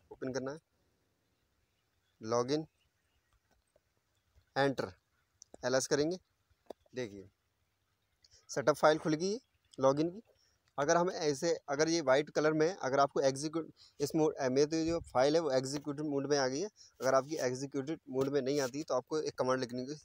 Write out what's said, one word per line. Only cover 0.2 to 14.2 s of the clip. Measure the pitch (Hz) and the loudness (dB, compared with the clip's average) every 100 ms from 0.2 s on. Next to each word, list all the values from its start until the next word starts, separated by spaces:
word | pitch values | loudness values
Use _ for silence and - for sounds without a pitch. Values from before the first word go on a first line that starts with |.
| 131 | -6
करना | 127 131 | -6 -6
है, | 160 _ _ _ _ _ _ _ _ _ _ _ _ _ _ _ _ | -10 _ _ _ _ _ _ _ _ _ _ _ _ _ _ _ _
लॉगिन, | 110 117 123 151 160 _ _ _ _ _ _ _ _ _ _ _ _ _ _ _ _ _ _ 131 | -2 0 2 -2 -4 _ _ _ _ _ _ _ _ _ _ _ _ _ _ _ _ _ _ 0
Enter, | 139 131 101 - _ _ _ _ - - 127 | 2 0 -6 -10 _ _ _ _ -20 -8 0
Ls | 131 - | 0 2
करेंगे। | 143 156 185 _ _ _ _ - - _ 120 | 2 0 -4 _ _ _ _ -20 -20 _ -10
देखिए | 113 98 95 _ _ _ _ _ _ _ _ _ _ - - | -10 -10 -20 _ _ _ _ _ _ _ _ _ _ -20 -8
setup | - 127 143 | -2 0 4
file | 156 156 | 4 4
खुल | 170 | 2
गई | 156 190 | -2 -2
है | 226 - _ _ - | -4 -8 _ _ 0
login | 135 143 170 | 2 4 0
की। | 196 - _ _ _ _ - | -4 -16 _ _ _ _ -2
अगर | 147 170 | 2 4
हम | 180 | 2
ऐसे, | 185 151 135 170 160 - | 0 -2 0 -2 -2 -2
अगर | 139 160 | 0 2
ये | 170 | 2
white | 135 135 151 | 4 4 2
color | 165 151 | 0 2
में, | 156 160 196 | 2 0 -2
अगर | 131 139 | 0 2
आपको | 139 170 | 2 2
execute | 139 135 151 160 156 - - - | 0 0 -4 -6 -8 -14 -20 -6
इस | 143 | -2
mode, | 160 | 2